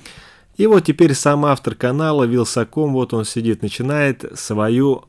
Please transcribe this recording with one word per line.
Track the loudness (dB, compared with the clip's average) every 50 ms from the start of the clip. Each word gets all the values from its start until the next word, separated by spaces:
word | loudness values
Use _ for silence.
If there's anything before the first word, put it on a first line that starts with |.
| -20 -20 -20 -20 -20 -20 -20 _ _ _ _ 0
И | 2 4
вот | 4 4 4
теперь | 2 2 4 4 4 2
сам | 2 0 0 2 2 2
автор | 0 0 0 -2 -8 -6
канала | -4 -2 -2 -2 0 -2 0 0 2 2
Вилсаком, | 2 2 0 0 0 -2 -4 -4 -4 -2 -2 -2 0 0
вот | -2 -2 -2 -2
он | -4 -4
сидит, | -4 -6 -4 -2 -2 -2 -2
начинает | -4 -8 -6 -6 -6 -4 -2 0 0 -2 -2 -4 -8 -16 -14
свою, | -12 -10 -6 -4 -2 0 0 2 2 2 0 0 -2 -6